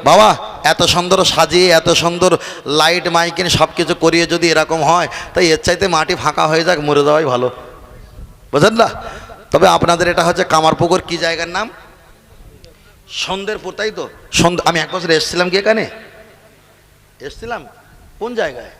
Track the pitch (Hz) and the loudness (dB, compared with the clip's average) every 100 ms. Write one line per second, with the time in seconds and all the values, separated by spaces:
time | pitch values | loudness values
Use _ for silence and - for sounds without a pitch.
0 | 131 180 214 143 - - 147 165 170 170 | 6 6 6 2 -6 -4 -2 0 0 0
1 | 175 190 175 - 160 175 180 165 170 165 | 0 2 2 2 2 4 4 4 2 0
2 | 165 175 185 170 - - 147 147 156 175 | 0 0 0 0 -4 -14 -4 0 2 0
3 | 170 165 170 170 175 - 160 - 160 175 | 0 0 -2 -4 -2 0 0 0 -2 2
4 | 165 160 170 170 170 156 156 160 147 175 | 2 2 0 0 2 2 0 0 2 2
5 | 151 - - - 175 156 175 175 196 160 | 0 -8 -6 0 2 2 0 -2 0 0
6 | 160 170 143 151 160 160 170 170 147 143 | 0 -2 -2 0 0 2 0 0 2 2
7 | 143 151 151 123 123 - - - - - | 4 2 2 0 -2 -4 -18 -20 -20 -20
8 | - - - - - 143 185 220 220 - | -20 -20 -20 -20 -4 2 2 2 0 -2
9 | - - - - - 151 180 165 170 170 | -14 -16 -18 -20 -2 4 4 4 2 2
10 | 175 170 170 175 180 156 156 160 170 180 | 0 2 0 0 0 2 2 2 0 0
11 | - 170 165 165 170 180 226 - - - | -2 -4 -4 -4 -6 -6 -8 -12 -20 -20
12 | - - _ - - - - - - - | -20 -20 _ -20 -20 -20 -20 -20 -20 -20
13 | - - - 190 196 208 185 196 220 185 | -16 -10 -8 -6 -8 -8 -10 -8 -8 -8
14 | 131 - - - 170 180 156 170 156 180 | -12 -14 -6 0 2 2 0 0 -4 -6
15 | 170 160 - 175 180 185 202 220 160 - | 0 0 0 -2 0 0 0 0 -2 -10
16 | - - - - - _ _ _ _ _ | -20 -20 -20 -20 -20 _ _ _ _ _
17 | _ _ 135 - 226 220 131 - - - | _ _ -16 -14 -12 -12 -12 -20 -20 -20
18 | - - 226 233 165 123 107 | -20 -12 -8 -4 -6 -6 -18